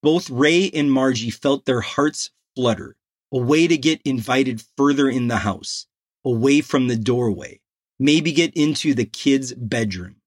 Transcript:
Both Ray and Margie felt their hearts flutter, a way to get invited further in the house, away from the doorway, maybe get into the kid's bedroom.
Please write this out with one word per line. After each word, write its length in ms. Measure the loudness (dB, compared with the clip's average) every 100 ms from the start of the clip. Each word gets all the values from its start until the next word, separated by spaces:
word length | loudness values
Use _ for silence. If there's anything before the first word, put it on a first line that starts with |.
Both 260 | 2 0 -2
Ray 400 | 0 4 4 2
and 220 | 0 0
Margie 400 | 2 2 0 -4
felt 340 | -4 -2 -2 0
their 160 | -2
hearts 480 | -2 -2 -2 -2 -14 _ _ -2
flutter, 400 | -2 -2 -6 -18 _ _ _
a 80 | -4
way 280 | 2 2 4
to 100 | 2
get 240 | 0 -2
invited 600 | -2 -4 0 0 0 -2 -12 0
further 320 | 2 4 2
in 180 | 0 -2
the 120 | -2
house, 480 | -2 -6 -10 -14 -14 _ _ _
away 380 | -4 0 4 2
from 260 | 2 0 0
the 80 | -2
doorway, 640 | 0 0 0 -4 -8 -20 _ _ _ _
maybe 320 | 2 2 2
get 220 | 0 0
into 400 | 2 0 0 -2
the 120 | -2 -2
kid's 480 | -2 0 0 -2 -10
bedroom. 680 | -6 -4 -4 -6 -12 -18